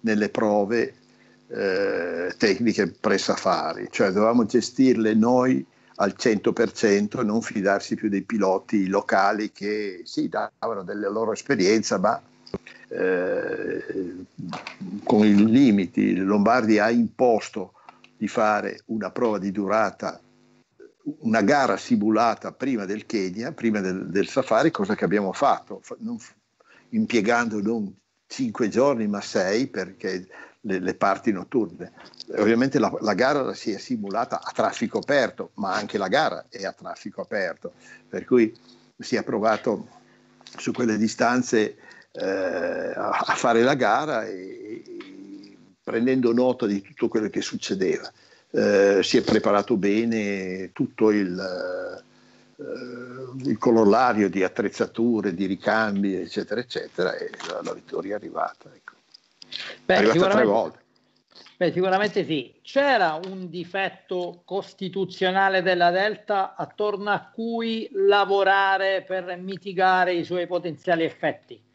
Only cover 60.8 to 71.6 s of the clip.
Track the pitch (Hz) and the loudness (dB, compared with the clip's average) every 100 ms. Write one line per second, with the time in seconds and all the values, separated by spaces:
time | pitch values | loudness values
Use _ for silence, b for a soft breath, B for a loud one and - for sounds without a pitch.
60.8 | _ _ _ _ _ B B B 175 170 | _ _ _ _ _ B B B -2 2
61.8 | 185 190 208 202 143 156 120 _ - 269 | 2 2 0 -2 -2 -4 -6 _ -4 0
62.8 | 285 247 175 156 190 190 180 170 175 196 | 2 4 2 0 -8 -12 -10 -12 -8 -4
63.8 | 190 190 _ 180 175 175 _ 185 - - | -6 -6 _ -6 -6 -10 _ -8 -8 -10
64.8 | 190 190 185 - 185 185 196 190 180 180 | -8 -6 -6 -2 0 2 2 2 2 4
65.8 | 175 180 208 208 - 202 190 - 147 - | 4 4 0 -4 -4 -2 -2 -6 -12 -4
66.8 | 208 196 202 196 - - 226 233 226 226 | -4 -4 -2 -4 -4 -10 -6 -4 -4 -4
67.8 | 214 196 196 202 196 196 190 196 196 190 | -6 0 4 4 4 4 4 4 4 2
68.8 | 196 190 185 185 180 180 185 190 202 180 | 0 -2 -2 -6 -6 -10 -10 -10 -8 0
69.8 | 185 185 180 175 - 180 170 175 175 143 | 4 4 2 0 -2 -4 -2 -4 -4 -8
70.8 | - 170 160 - 156 135 _ 117 | -2 0 0 -2 -4 -4 _ -20